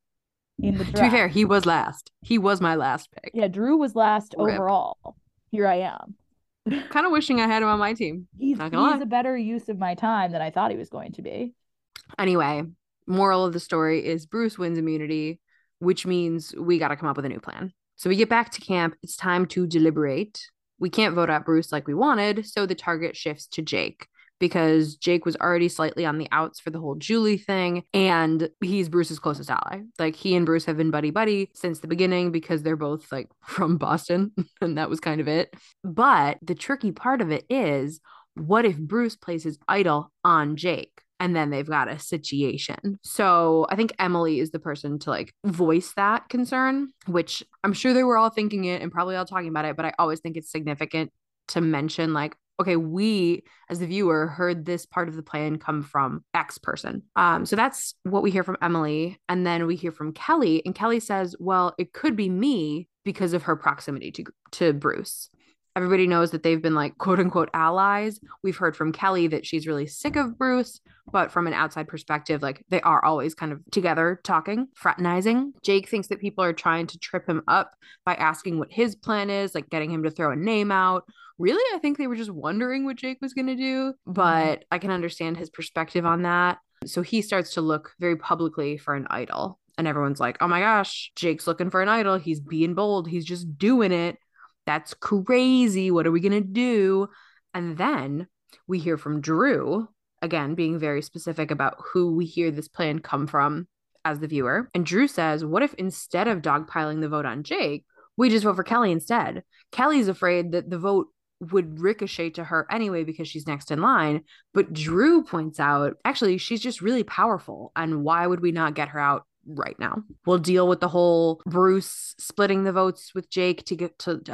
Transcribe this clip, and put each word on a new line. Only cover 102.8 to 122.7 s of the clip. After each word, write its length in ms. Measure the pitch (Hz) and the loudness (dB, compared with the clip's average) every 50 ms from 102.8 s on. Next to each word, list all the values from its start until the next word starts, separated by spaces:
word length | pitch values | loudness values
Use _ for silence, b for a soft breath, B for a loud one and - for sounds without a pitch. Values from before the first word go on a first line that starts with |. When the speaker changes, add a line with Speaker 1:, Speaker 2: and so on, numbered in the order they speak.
| 175 151 147 160 | -2 -2 -2 -4
Speaker 2:
come 260 | - - - 139 147 | -4 -4 -4 -2 -2
from 400 | 147 - 147 139 147 151 160 175 _ _ _ _ _ _ _ - | 0 0 2 2 2 0 -4 -8 _ _ _ _ _ _ _ -4
as 160 | 160 151 147 | -4 -4 -4
the 80 | 156 151 | -6 -4
viewer. 420 | 160 139 127 123 143 208 247 - - | -2 -2 0 0 0 -2 -2 -2 -2
And 120 | 175 170 | -2 -2
Drew 220 | 151 175 214 285 277 | 0 2 2 2 2
says, 360 | - 185 165 160 151 156 165 | 2 0 0 0 0 -2 -2
"What 180 | 151 160 214 285 | -2 0 0 0
if 120 | 277 - | 0 -2
instead 540 | - 185 190 - - - - - 175 208 233 | -4 -6 -6 -6 -8 -14 -6 -2 -2 0 0
of 140 | 214 170 151 | -2 -2 0
dogpiling 580 | 156 143 147 156 - - 170 156 151 156 156 | 0 0 0 -2 -4 -4 -4 -4 -2 -2 -4
the 80 | 156 147 | -4 -2
vote 180 | 156 151 143 | -2 -4 -4
on 160 | 127 113 143 151 | -4 -6 -6 -6
Jake, 420 | - 320 392 254 151 147 - _ b b b b b b | -4 -2 -2 -2 -2 -4 -6 _ b b b b b b
we 140 | - 254 247 | 2 4 4
just 140 | 220 220 208 | 4 4 4
vote 120 | 214 185 | 2 0
for 60 | 185 180 | 0 0
Kelly 300 | - 233 240 240 190 170 | 0 2 2 4 4 2
instead? 500 | 165 - - 233 226 151 - 175 180 - b b b b b - | 0 0 0 0 0 0 -2 -6 -10 -14 b b b b b -4
Kelly's 360 | - 254 302 302 277 220 190 | 0 0 2 4 4 2 2
afraid 440 | 185 - 190 175 175 175 175 170 170 | 0 0 2 2 2 2 0 0 -2
that 180 | 175 - 170 | -4 -4 -4
the 80 | 180 170 | -8 -4
vote 300 | 175 202 202 190 - - _ _ _ _ _ - | 0 2 2 2 0 0 _ _ _ _ _ -16
would 400 | 175 160 190 190 175 156 156 156 | -12 0 0 0 0 0 -6 -2
ricochet 500 | 170 196 220 214 202 196 - - 170 165 | 0 0 0 0 -4 -8 -6 -6 -6 -6
to 140 | 160 175 165 | -6 -8 -8
her 220 | 147 170 160 - - | -2 -2 -2 -2 0
anyway 340 | 202 226 226 202 180 165 160 | -2 -2 -2 -2 -2 -2 -4
because 240 | 156 156 - 160 151 | -4 -6 -10 -10 -10
she's 180 | - 156 143 | -10 -10 -6
next 240 | 160 147 143 - - | -6 -8 -8 -6 -6
in 100 | 151 143 | -2 2
line." 420 | 185 254 269 190 156 151 147 156 - b b b b _ - | 4 4 4 4 4 2 0 -2 -4 b b b b _ 0
But 180 | 196 185 - 160 | 0 0 0 0
Drew 500 | 156 151 160 165 185 254 320 339 320 311 | -6 -4 0 2 4 6 8 6 6 4
points 340 | - - 165 156 156 151 - | 2 -4 -4 -4 -4 -4 0
out, 360 | 143 143 147 143 143 139 - _ - | 0 2 2 2 2 0 -2 _ -4
actually, 340 | 240 262 - 226 196 180 180 | -2 0 2 2 2 2 0
she's 220 | - - 233 214 | -2 -4 -6 -4
just 200 | - 254 226 - 170 | -4 -6 -8 -4 -2
really 220 | 214 214 202 202 | 0 0 0 0
powerful. 680 | 208 - - 202 233 208 170 - - - - 113 - - | -2 0 0 2 2 2 -2 -4 -12 -16 -16 -16 -10 -6
And 260 | - 165 160 160 147 147 | -4 -2 -2 -2 0 2
why 220 | 151 165 170 175 | 2 2 2 2
would 140 | 180 180 170 | 2 0 2
we 120 | 175 175 165 | 0 0 0
not 220 | 165 165 147 147 | 2 0 0 0
get 140 | 151 147 143 | -2 -4 -4
her 100 | 143 147 | -2 0
out 240 | 143 143 139 - - _ _ _ _ | 2 2 2 0 -2 _ _ _ _
right 320 | - 156 143 - - - - | -14 -8 -6 -6 -6 -6 -6
now? 240 | - - - 220 214 - - _ - | -6 -4 -4 -6 -8 -10 -18 _ 2
We'll 120 | 175 180 175 | 2 2 2
deal 280 | 156 175 180 185 180 180 | 4 4 4 6 6 6
with 120 | 180 175 | 4 4
the 80 | 180 175 | 2 0
whole 540 | 165 175 175 175 170 165 165 160 160 160 - | 2 4 6 6 6 6 4 4 2 0 -6
Bruce 680 | 185 160 180 185 190 190 196 185 - - - - - - - | -2 2 4 6 6 6 4 2 -4 -12 -12 -12 -14 -14 -14
splitting 460 | - - - - 202 196 196 196 196 | -14 -10 0 0 2 2 4 2 2
the 80 | 196 | 0